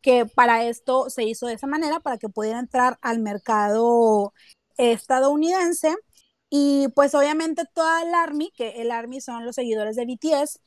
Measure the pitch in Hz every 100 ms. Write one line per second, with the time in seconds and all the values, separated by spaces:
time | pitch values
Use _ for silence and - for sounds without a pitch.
0 | - 247 226 - 240 226 233 233 - 262
1 | 262 - 226 226 240 220 277 302 311 320
2 | 302 233 214 214 214 233 247 254 247 247
3 | 247 233 214 202 - 214 208 214 233 233
4 | 226 208 202 _ _ _ _ - 247 233
5 | - 254 269 302 320 370 349 349 - 370
6 | _ _ _ _ _ 285 285 277 269 254
7 | 277 285 285 311 320 320 330 - 320 330
8 | 339 339 330 294 349 - 226 233 233 233
9 | 233 262 254 233 233 247 247 214 214 220
10 | 240 254 311 285 294 -